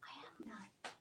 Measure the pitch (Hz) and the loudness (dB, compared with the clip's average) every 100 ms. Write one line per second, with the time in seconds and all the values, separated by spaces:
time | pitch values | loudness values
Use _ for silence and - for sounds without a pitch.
0 | - - - - - - - - - - | -2 -2 -2 0 0 2 -2 0 0 0